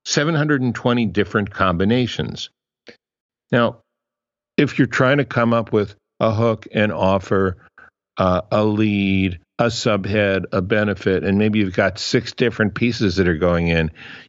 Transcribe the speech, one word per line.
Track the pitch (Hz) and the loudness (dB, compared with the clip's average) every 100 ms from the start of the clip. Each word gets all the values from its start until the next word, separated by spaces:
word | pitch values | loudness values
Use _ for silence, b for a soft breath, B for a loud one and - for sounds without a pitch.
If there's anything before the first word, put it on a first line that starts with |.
Seven | - - 147 | -4 -2 0
hundred | 156 151 143 | 0 0 0
and | 127 | -2
twenty | 110 123 120 110 | -2 0 0 0
different | 87 98 113 101 | 0 0 -2 -2
combinations. | - 95 85 98 123 120 - 65 - - _ _ _ - - _ _ _ _ _ | -2 0 2 2 2 0 -4 -8 -8 -14 _ _ _ -20 -20 _ _ _ _ _
Now, | 123 117 - _ _ _ _ _ _ _ - | 0 0 -4 _ _ _ _ _ _ _ -2
if | 143 - | 0 2
you're | 131 | 0
trying | - 131 143 | 2 2 2
to | |
come | 131 - 117 | 0 0 2
up | 117 110 | 0 0
with | 110 104 - _ - | 0 -2 -6 _ -2
a | 113 | 0
hook, | 110 117 107 - | 2 0 -2 -4
an | 110 107 | -2 0
offer, | 85 95 98 - 101 95 90 B B B _ _ - | 0 0 0 0 0 0 -4 B B B _ _ -2
uh, | 92 90 - | 0 0 0
a | 110 | 0
lead, | 107 104 107 101 98 95 95 87 - - | 2 2 0 2 0 0 0 -4 -8 -2
a | 120 | -2
subhead, | - 120 104 98 107 101 95 85 | 0 -2 -2 0 0 0 0 -2
a | 98 | -4
benefit, | 92 107 104 95 101 92 | 0 0 0 -2 0 0
and | 95 98 | 2 2
maybe | 107 107 | 2 0
you've | 98 90 | 0 0
got | 98 92 | 0 -2
six | - 127 - | -2 -2 -2
different | - 123 - 104 | -2 -2 0 -2
pieces | - 120 110 104 90 | 0 -2 0 0 2
that | 90 | 2
are | 78 | 2
going | 87 85 85 | 0 2 2
in, | 82 80 B B B | 0 0 B B B